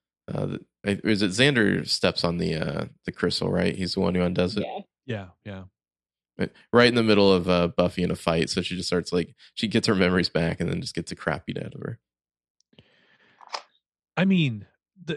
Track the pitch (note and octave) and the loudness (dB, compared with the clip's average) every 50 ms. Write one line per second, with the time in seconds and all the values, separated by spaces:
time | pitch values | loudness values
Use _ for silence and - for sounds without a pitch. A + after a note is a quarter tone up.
0 | _ _ _ _ _ - - G2+ G2+ G2 F#2 - - - _ _ - G2+ G2+ - | _ _ _ _ _ -10 -6 -6 -4 -4 -6 -8 -12 -16 _ _ -4 -4 -4 -2
1 | - A2 A2 F#2+ G#2 F#2+ F2+ G2+ B2+ C#3+ C3+ A#2+ G#2+ G2 G2 F#2+ - - - - | 0 0 0 2 0 0 2 2 2 4 4 4 2 2 2 0 -2 -4 -4 0
2 | - F#2 E2+ - - E2+ E2+ F2 E2+ E2+ E2 D#2+ D#2+ D#2 D2 E2 E2 - - _ | 0 0 0 0 -2 -2 -2 -2 -2 -2 -2 -2 -4 -4 -4 -6 -6 -8 -10 _
3 | _ - - - - F2 - - F2+ F#2 F#2+ F#2 F#2 F2+ - - F#2 F2 - G2 | _ -10 -4 -2 -2 -2 0 -2 -2 -2 0 0 0 0 0 -2 -4 -4 -2 0
4 | F#2+ F#2 F2+ F2+ F2 F2 F2+ F#2 F2+ F2+ - G2+ - - - G3+ G3+ - _ _ | 0 0 0 0 0 0 0 0 0 0 -2 -4 -6 -6 -8 -10 -12 -14 _ _
5 | _ C3 A#2 G#2 F#2+ F2+ - _ _ A2 G2 F#2+ F#2 F#2 _ _ _ _ _ _ | _ -10 -10 -10 -10 -14 -18 _ _ -14 -14 -14 -14 -18 _ _ _ _ _ _
6 | _ _ _ _ _ _ _ - F#2+ - - - _ _ - A#2+ A#2+ B2 A#2+ A#2+ | _ _ _ _ _ _ _ -8 -8 -8 -8 -14 _ _ 4 6 6 6 6 4
7 | A2+ A2 G#2+ G2+ G2+ G2 F#2+ F2+ E2+ F#2 F2+ F2 F2 E2+ - - F2+ F2 - - | 4 6 6 6 6 6 6 4 4 2 2 2 2 2 2 0 0 0 0 -2
8 | F2+ E2+ E2 - - - E2 E2 C#2 - - F#2+ F2 - F#2 F2+ F2+ - - F2 | -2 -2 -2 -2 0 0 0 2 0 0 -2 -4 -4 -4 -6 -6 -4 -2 -2 -2
9 | E2 - - F2+ E2+ - - _ - - _ - - G#2+ F#2+ A2+ - - A2 F#2 | -2 -2 -2 -2 -2 -4 -8 _ -20 -18 _ -6 -4 0 0 0 2 2 2 2
10 | F2+ F2+ F#2 F#2 E2+ - - E2+ E2 E2 E2+ - F2 F2+ F2+ F2 E2+ - - E2+ | 2 2 4 2 0 0 0 0 0 0 -2 -2 -4 -4 -4 -4 -6 -6 -8 -8
11 | E2 - F2+ - - - D2+ - - - - - - - - - - - A#2+ - | -8 -8 -10 -8 -4 -4 -4 -4 -6 -10 -10 -10 -10 -10 -12 -12 -12 -12 -12 -14
12 | _ _ _ _ _ _ _ _ _ _ _ _ _ _ _ - _ _ _ _ | _ _ _ _ _ _ _ _ _ _ _ _ _ _ _ -20 _ _ _ _
13 | _ _ _ _ _ _ _ _ - - - - - _ _ _ _ _ _ _ | _ _ _ _ _ _ _ _ -16 -14 -14 -14 -14 _ _ _ _ _ _ _
14 | _ _ _ - F3+ G3 F#3+ F3+ D#3+ C3+ A2+ G#2 G2 - _ _ _ _ _ - | _ _ _ 0 2 4 4 4 4 2 0 -4 -8 -14 _ _ _ _ _ -16
15 | F3 D3+ D#3+ | -10 -10 -10